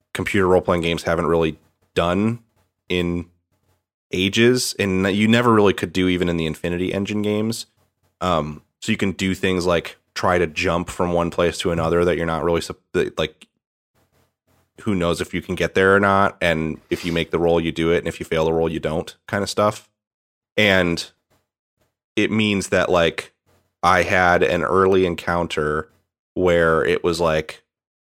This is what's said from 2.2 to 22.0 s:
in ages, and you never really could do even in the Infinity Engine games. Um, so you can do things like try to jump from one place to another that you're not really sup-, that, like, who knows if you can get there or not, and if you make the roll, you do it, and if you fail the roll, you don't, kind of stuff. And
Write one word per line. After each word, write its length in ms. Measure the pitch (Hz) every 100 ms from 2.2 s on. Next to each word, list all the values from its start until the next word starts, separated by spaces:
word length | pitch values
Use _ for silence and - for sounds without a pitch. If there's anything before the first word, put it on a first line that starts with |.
| 110 117 _ _ _ _ _
in 420 | 90 87 87 85 _ _ _ _ _ _ _ _
ages, 600 | 90 95 113 117 127 - -
and 340 | 101 92 98
you 140 | 101 107
never 260 | 117 123
really 200 | 110 101
could 180 | 90 92
do 160 | 95 92
even 220 | 87 87
in 80 | 85
the 80 | 80
Infinity 480 | 76 87 87 90
Engine 280 | 98 98 107
games. 440 | 104 107 110 113 - _ _ _ _ _
Um, 400 | 92 82 76 73 _ _
so 140 | -
you 40 | 104
can 140 | 101
do 240 | 85 95 92
things 300 | 95 92 87
like 320 | 85 - - _ -
try 220 | 101 90
to 100 | 85
jump 420 | - 90 85 90
from 220 | - 90
one 200 | 85 85
place 260 | - 87 -
to 140 | 92
another 340 | 85 80 85 87
that 100 | 80
you're 100 | 82
not 200 | 80 82
really 160 | 85
sup-, 180 | - - _
that, 240 | 90 78 -
like, 300 | 80 - - _ _ _ _ _ _ _ _ _ _ _ _ -
who 140 | 110 95
knows 260 | 85 82
if 100 | 90
you 120 | 90
can 100 | -
get 220 | 90 85 -
there 200 | 95 98
or 40 |
not, 380 | 101 98 98 -
and 380 | 87 80 80 69 _
if 160 | 87 87
you 60 |
make 180 | 82 80
the 80 | 82
roll, 240 | 85 85
you 100 | 82
do 200 | 78 82
it, 80 | 85
and 80 | 80
if 120 | -
you 60 | 85
fail 200 | 82 80
the 80 |
roll, 140 | 82 82
you 120 | 78
don't, 360 | 76 82 - - -
kind 160 | 104
of 60 | 98
stuff. 400 | - 104 - - _ _ _ _ _ _ -
And 540 | 104 95 87 82 - _ _ _ _ _ _ _ _ _